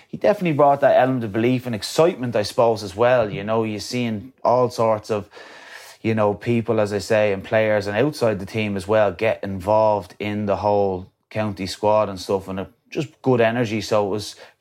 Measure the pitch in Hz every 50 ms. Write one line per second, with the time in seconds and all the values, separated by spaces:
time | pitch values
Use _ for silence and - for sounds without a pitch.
0 | - _ - - - 208 202 - 185 165 143 139 147 143 143 139 139 123 - -
1 | 127 131 131 123 113 104 98 110 117 127 131 120 - 123 113 98 - - - 156
2 | 160 180 139 113 127 120 117 107 104 - - 131 123 117 110 101 104 92 87 107
3 | 120 123 127 123 110 104 95 98 101 107 110 113 110 107 107 101 - - 127 123
4 | 120 113 110 101 90 - - _ - 107 120 127 123 113 - - 113 110 110 107
5 | - - 110 101 92 - - - - - - - - - - - - - - -
6 | - 110 110 110 104 104 101 - - 120 120 117 107 120 113 110 104 101 104 98
7 | - - 110 107 107 104 98 95 92 - 113 110 110 107 107 104 95 104 101 110
8 | 139 151 147 - 120 110 104 92 98 - - 110 107 104 98 98 85 98 110 110
9 | 104 98 87 - 110 110 - - - 101 95 92 85 107 107 110 110 107 104 98
10 | 90 - - - 107 104 104 104 104 101 95 92 107 104 104 101 101 98 92 90
11 | 95 - _ _ _ - - 110 107 104 95 90 95 92 - - 104 104 107 107
12 | 104 98 95 92 - - 101 95 95 95 95 98 92 - _ _ _ _ - 175
13 | 143 - _ _ - 131 127 117 113 110 117 127 120 101 110 107 98 - 113 104
14 | 104 95 104 104 - - - - - - _ _